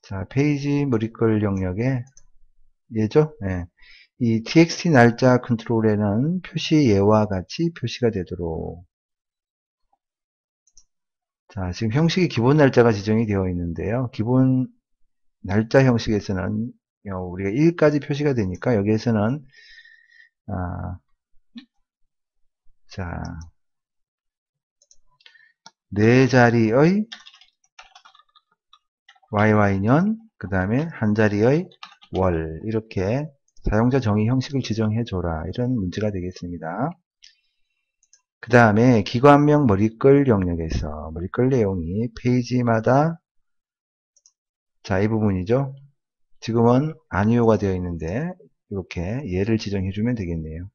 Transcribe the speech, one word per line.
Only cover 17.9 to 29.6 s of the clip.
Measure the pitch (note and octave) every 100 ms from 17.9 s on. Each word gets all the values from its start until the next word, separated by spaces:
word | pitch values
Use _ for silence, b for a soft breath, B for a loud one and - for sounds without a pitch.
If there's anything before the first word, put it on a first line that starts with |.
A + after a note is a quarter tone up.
| D3+
표시가 | - C#3+ D3+ B2
되니까 | F#2 F#2 C3 A#2
여기에서는, | G2+ A2 A#2+ A2 G#2+ D3 b b b b b b b b b _ -
아, | F#2+ F2+ F2+ F2+ F2+ _ _ _ - _ A#3 _ _ _ _ _ _ _ _ _ _ - _ _
자, | - F2 E2+ E2 E2+ E2 _ _ _ _ _ _ _ _ _ _ _ _ _ _ _ _ _ b b b _ - _ _
네 | F#2+ G#2+ B2+ C3
자리의 | B2+ A#2+ A#2 A2 A#2+ D#3+ G3 G#3+ - - _ _ _ _ - - - - _ _ _ _ _ _ _ _ _ _ _ _
와이와이년, | G#2 G#2+ G#2+